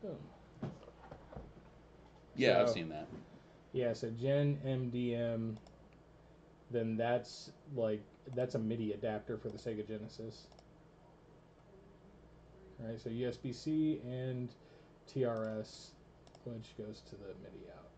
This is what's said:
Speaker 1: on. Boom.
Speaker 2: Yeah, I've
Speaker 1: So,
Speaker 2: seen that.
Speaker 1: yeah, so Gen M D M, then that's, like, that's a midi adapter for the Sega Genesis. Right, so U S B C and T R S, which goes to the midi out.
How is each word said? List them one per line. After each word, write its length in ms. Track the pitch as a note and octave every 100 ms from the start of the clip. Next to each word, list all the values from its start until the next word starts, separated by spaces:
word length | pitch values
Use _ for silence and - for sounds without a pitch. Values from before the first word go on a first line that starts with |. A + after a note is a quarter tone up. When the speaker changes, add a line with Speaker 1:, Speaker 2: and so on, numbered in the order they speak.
Speaker 1:
on. 60 | G3+ D3+ - - - -
Boom. 80 | - - - - - - - - - - - - - - - - - B2
Speaker 2:
Yeah, 240 | B2+ F#2
I've 80 | A#2+
Speaker 1:
So, 60 |
Speaker 2:
seen 140 | F#2+ E2
that. 180 | D2+ D#2+ D#2 - - - - -
Speaker 1:
yeah, 200 | C3 A#2+
so 160 | A2+ A#2+
Gen 500 | A2+ C3 C#3 D3 C#3+
M 240 | C3+ C3 B2
D 260 | B2 B2 A#2
M, 420 | A#2 A2+ A2+ A2 - - - - - - - - - - -
then 260 | A#2+ A2+ A2
that's, 540 | A#2 B2 - - - - -
like, 280 | C3+ A2+ G#2+ - - - B2+
that's 180 | B2+
a 40 | C3
midi 320 | A2 A#2 G#2+
adapter 440 | G2+ A2 G#2+ - A2
for 120 | A#2
the 100 | G#2
Sega 260 | - G#2+
Genesis. 600 | G#2 G#2+ A2 - A2+ - - - - - - - - - - - - - - - - - - - - - - - - -
Right, 220 | A2+ A2+
so 100 | B2+
U 180 | A#2 B2
S 80 | -
B 160 | C3+
C 480 | A#2 D#3 D#3 D#3 -
and 500 | A#2+ B2+ C3 B2+ B2 - - - - - -
T 160 | C3+
R 340 | A#2+ A2+ A2 A2
S, 320 | G#2 - - - - - - -
which 320 | - A#2 A2 -
goes 220 | G#2+ G#2+ -
to 60 | G2+
the 180 | G2 F#2
midi 240 | F#2+ E2+ E2+ D#2+
out. 80 | D#2